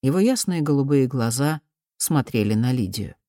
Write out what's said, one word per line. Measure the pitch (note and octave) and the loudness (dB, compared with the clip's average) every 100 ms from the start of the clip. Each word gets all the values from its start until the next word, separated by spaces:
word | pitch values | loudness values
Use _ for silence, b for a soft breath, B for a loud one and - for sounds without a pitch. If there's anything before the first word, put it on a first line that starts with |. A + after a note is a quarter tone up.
Его | C3 E3+ | 0 2
ясные | G#3+ B3+ - E3+ | 2 2 -2 -2
голубые | D3+ C#3+ C#3 C#3+ C3 | 0 0 2 2 2
глаза | C3 A#2 A#2+ C#3+ D#3 _ _ _ _ | 0 -2 0 -2 -2 _ _ _ _
смотрели | - D3+ A#2+ A#2 G2+ | -2 0 0 0 0
на | G#2+ B2 | 0 0
Лидию. | B2+ F#2+ G2 G2 - | 0 -2 -6 -10 -12